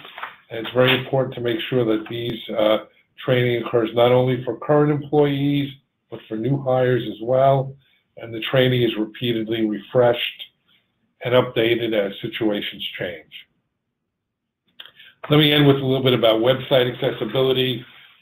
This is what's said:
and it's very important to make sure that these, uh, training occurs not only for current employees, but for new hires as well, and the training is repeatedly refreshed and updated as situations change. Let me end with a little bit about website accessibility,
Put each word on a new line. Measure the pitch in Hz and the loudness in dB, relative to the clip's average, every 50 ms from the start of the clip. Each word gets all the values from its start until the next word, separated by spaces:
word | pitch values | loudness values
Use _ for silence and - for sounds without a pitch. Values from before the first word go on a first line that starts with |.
| - - - - - - - - _ - | -16 -18 -16 -14 -14 -16 -16 -18 _ -12
and | 117 117 | -10 -10
it's | 110 - - | -8 -4 2
very | 127 127 131 131 127 | 2 4 4 4 0
important | 127 - 139 135 127 127 - | -2 -2 -2 -2 -2 -2 -4
to | 123 | -6
make | 120 120 113 110 - - | -4 -4 -4 -4 -4 -2
sure | 135 127 117 | 0 0 0
that | 107 107 110 - - | 0 0 -2 -4 -6
these, | 117 120 117 120 110 107 - - 107 | -8 -8 -6 -6 -8 -8 -10 -6 -2
uh, | 113 107 107 107 104 - - _ _ _ _ _ - - | 0 2 2 2 2 -2 -6 _ _ _ _ _ -10 -2
training | 135 127 123 123 123 120 117 113 | 0 0 2 2 0 0 -2 -2
occurs | - - 120 110 110 113 | -2 0 0 0 0 2
not | 120 120 123 | 2 4 4
only | 127 127 127 131 127 127 127 | 4 4 2 2 0 -2 -4
for | 127 113 | -6 -8
current | - - - 151 147 147 147 | -6 -2 2 2 4 4 2
employees, | 151 143 147 - 151 151 147 143 143 139 143 143 143 143 139 135 - - _ _ _ _ _ - | 2 -2 -4 0 2 2 2 2 2 0 0 0 0 0 -2 -4 -8 -14 _ _ _ _ _ -18
but | 117 110 - | -18 -16 -14
for | - 113 | -10 -8
new | 110 113 131 139 135 | -4 -2 -2 -2 -2
hires | 131 127 127 131 127 127 127 117 - 107 | 0 0 0 2 2 2 2 0 -2 -4
as | 101 104 110 | -10 -8 -4
well, | 120 127 131 135 139 139 135 135 - - - _ _ _ _ _ _ _ | 0 2 4 4 4 4 2 0 -4 -10 -18 _ _ _ _ _ _ _
and | - 117 117 113 | -18 -14 -12 -10
the | 110 - - | -10 -6 -2
training | 139 131 127 131 127 123 120 | 2 2 4 4 4 2 0
is | 110 107 | 0 0
repeatedly | 107 107 107 - - 127 120 113 113 110 107 117 113 110 | -2 -6 -6 -6 -6 -4 -4 -2 -2 -4 -4 -2 -2 -2
refreshed | 107 104 101 - - - 127 120 120 120 - - - - - - - _ _ _ _ _ _ _ _ _ _ _ _ _ - - | -2 -2 -4 -6 -2 2 4 4 4 2 0 -4 -8 -8 -12 -18 -20 _ _ _ _ _ _ _ _ _ _ _ _ _ -10 -4
and | 123 123 | 2 2
updated | 127 127 127 - 123 113 117 120 110 117 110 110 | 2 2 2 0 0 2 2 0 0 -2 -2 -2
as | 104 101 98 101 - | -2 -2 -2 -4 -8
situations | - 107 - - 113 107 104 101 - - - 95 - - - - | -10 -10 -6 -4 -2 -2 -2 -2 -6 -8 -10 -12 -12 -12 -10 -8
change. | 104 90 85 - - _ - - - _ _ _ _ _ _ _ _ _ _ _ _ _ _ _ _ _ _ _ _ _ _ _ _ _ _ - - - _ - - - - _ - - | -8 -8 -10 -12 -18 _ -20 -20 -20 _ _ _ _ _ _ _ _ _ _ _ _ _ _ _ _ _ _ _ _ _ _ _ _ _ _ -20 -20 -20 _ -20 -20 -20 -20 _ -4 0
Let | 147 | 2
me | 151 156 147 147 | 4 4 4 4
end | 151 147 | 4 6
with | 139 135 | 6 4
a | 139 139 | 4 2
little | 131 131 135 123 | -2 0 2 2
bit | 131 123 | 2 2
about | 113 117 113 110 110 | 4 4 4 4 4
website | 113 127 131 127 - - 147 127 123 123 120 | 4 2 2 0 0 0 2 2 2 0 -2
accessibility, | - 139 123 117 - 123 107 127 131 131 131 131 127 127 127 123 107 - - - - - - _ _ | -4 -4 -4 -4 -4 -6 -4 -2 0 0 2 2 0 0 -2 -4 -6 -10 -16 -20 -20 -20 -20 _ _